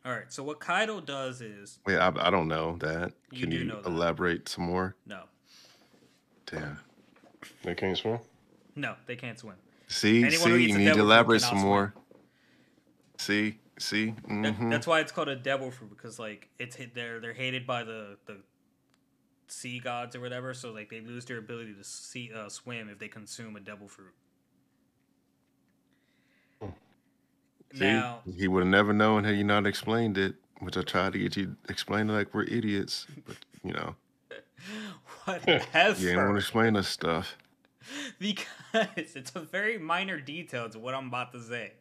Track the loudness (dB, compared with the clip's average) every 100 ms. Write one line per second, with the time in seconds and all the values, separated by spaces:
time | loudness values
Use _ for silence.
0 | -4 -6 -8 -10 -10 -8 -2 0 0 -4
1 | -8 -6 -6 -8 -12 -14 -18 -8 0 4
2 | 4 4 4 4 2 0 -2 -2 -4 -2
3 | -4 -8 _ -6 -4 -2 -4 -6 -4 0
4 | 0 2 0 0 -4 -4 -2 0 -2 -6
5 | -16 -16 -18 _ _ -20 -20 _ _ _
6 | _ _ _ _ -12 -8 -8 -10 -18 _
7 | _ _ -20 _ -20 -10 -8 -2 0 0
8 | -2 -4 -6 _ _ _ _ -8 -8 -8
9 | -12 -10 -10 -12 -16 -20 _ _ _ 0
10 | 6 8 6 6 6 6 6 6 6 8
11 | 10 10 10 6 6 4 6 4 2 -4
12 | _ -20 _ _ _ _ _ _ _ _
13 | _ -10 0 2 2 -4 _ -10 -4 0
14 | -2 -4 -6 -2 -2 0 0 0 2 2
15 | 2 -4 -4 -4 -2 -2 -4 -10 -20 -18
16 | -16 -12 -12 -12 -18 _ -12 -12 -14 -10
17 | -10 -8 -10 -6 -4 -4 -4 -4 -4 -12
18 | -14 -18 -18 -20 _ _ _ _ _ _
19 | _ _ _ _ _ -14 -10 -8 -6 -6
20 | -8 -10 -10 -8 -10 -10 -12 -14 -14 -16
21 | -14 -14 -10 -12 -10 -12 -12 -16 -16 -16
22 | -14 -12 -12 -12 -12 -14 -10 -10 -10 -14
23 | -16 -16 -16 -14 -14 -14 -16 -16 -18 -20
24 | -20 _ _ _ _ _ _ _ _ _
25 | _ _ _ _ _ _ _ _ _ _
26 | _ _ _ _ _ _ -14 -14 _ _
27 | _ _ _ _ _ _ _ 0 2 4
28 | 0 -6 -12 -2 2 4 6 6 6 6
29 | 6 6 4 2 4 4 2 -2 0 2
30 | 2 2 0 -2 _ -12 -6 -4 0 0
31 | 0 0 -2 -2 -4 -6 -10 -8 -2 0
32 | 2 0 0 -2 -2 0 0 -2 -2 -6
33 | -10 -18 -18 -20 -20 -12 -8 -6 -8 -10
34 | _ _ _ -20 _ -20 -16 -14 -14 -16
35 | -20 -12 -8 -4 2 2 4 4 6 4
36 | 2 2 4 2 2 4 4 4 0 -2
37 | 0 0 -2 -12 _ _ _ _ -14 -12
38 | -12 -6 -6 -4 -8 -14 -4 -2 0 -4
39 | -8 -12 -12 -12 -8 -4 -2 -4 -2 -2
40 | -2 -6 -8 -12 -8 -8 -8 -8 -8 -6
41 | -6 -6 -8 -10 -10 -8 -8 -16